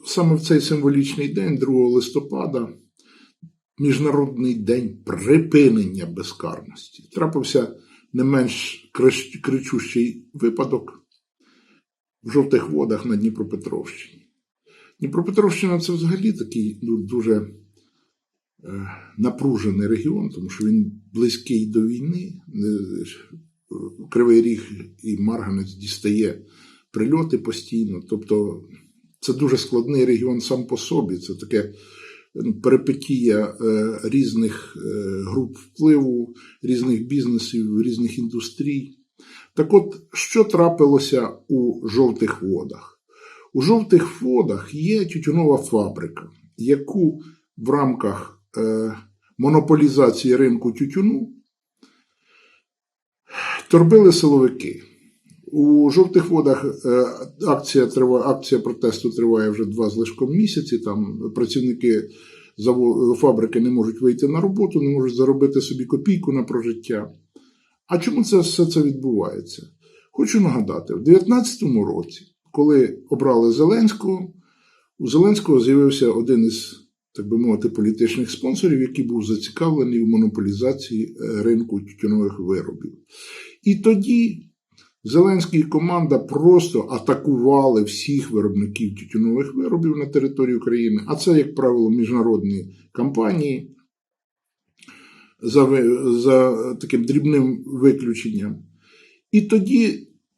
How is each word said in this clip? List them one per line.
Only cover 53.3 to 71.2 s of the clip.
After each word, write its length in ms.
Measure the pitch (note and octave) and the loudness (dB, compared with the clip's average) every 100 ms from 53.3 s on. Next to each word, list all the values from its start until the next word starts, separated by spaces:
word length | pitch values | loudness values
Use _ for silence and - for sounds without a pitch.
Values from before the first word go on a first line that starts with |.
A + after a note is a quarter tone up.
| - - - - | -12 -10 -10 2
торбили 420 | E3 E3 A3 F#3+ | 4 8 8 8
силовики. 720 | E3 D#3 C#3+ B2+ - C#2+ - - _ _ _ _ _ - | 6 4 4 4 0 -10 -12 -16 _ _ _ _ _ -8
У 380 | D3+ D3 D3 D3 | 0 4 6 6
Жовтих 400 | D3+ F#3 F#3 E3+ | 6 4 4 2
Водах, 340 | E3 C#3+ C3+ C#3+ - | 2 2 0 -2 -6
е, 200 | - B2 B2 - - - G3 | 0 0 0 -4 -16 -6 -2
акція 400 | C3 - C#3 A#2+ | -2 0 2 2
трива-, 360 | C3+ B2+ B2+ C3+ | 2 2 2 2
акція 340 | C3+ - B2+ | -2 0 -2
протесту 500 | B2 A#2 A#2+ G#2+ A#2+ | -2 -4 -4 -2 -4
триває 400 | A#2 A#2 A2+ G#2+ | -2 2 2 0
вже 140 | G#2 | -2
два 260 | G#2 A2 G#2+ | -4 -4 -4
з 60 | G#2+ | -2
лишком 340 | A#2 - C3 | -6 -4 -2
місяці. 480 | E3+ G#3+ D#3 - A#2 | 0 0 -2 -4 -4
Там 400 | G#3 G#2+ G2+ A2 A2+ | -4 -6 -6 -8 -8
працівники 720 | A2 A#2 C3+ B2 A#2+ B2 G#2+ - - - - - - | -4 -4 -2 -2 -2 0 0 -2 -12 -20 -20 -20 -4
заво-, 560 | A2 B2 A#2+ A2+ B2 | 0 2 2 2 0
фабрики 460 | A#2+ D3 A2 A2 A#2 | 2 2 2 0 0
не 100 | B2 | 0
можуть 300 | B2 A2 A2+ | 0 -2 0
вийти 280 | B2+ B2 C#3+ | 0 2 0
на 120 | D#3+ | 0
роботу, 420 | F#3+ F#3+ F#3+ E3 | 0 0 -2 0
не 80 | C#3 | 0
можуть 260 | C#3 C3 A#2+ | 0 0 2
заробити 440 | C3 C#3 C#3 C#3 | 2 4 2 2
собі 240 | - C3 | -2 -4
копійку 480 | B2 C#3+ - F3+ - | -4 -2 0 0 0
на 100 | C3+ | -2
прожиття. 720 | A#2+ B2 A#2 A2+ - A2 G#2 - _ _ _ _ _ _ - | -2 -4 -4 -6 -6 -6 -8 -14 _ _ _ _ _ _ -4
А 120 | E3+ | -4
чому 260 | G3 B3 | -2 -2
це, 140 | A3 F#3+ | 2 2
все 280 | E3 - E3 | 2 0 0
це 160 | D#3+ | 2
відбувається? 800 | D3 C3+ C3 G#2+ E2+ - - - - _ _ _ _ | 0 -2 -2 -2 -2 -6 -14 -18 -20 _ _ _ _
Хочу 280 | - - A3+ | -4 0 2
нагадати: 540 | F3 B2 F#2+ D#2+ - | 2 2 -2 -6 -8
в 80 | F2+ | -2
дев'ятнадцятому 840 | C3 F#3 | 6 6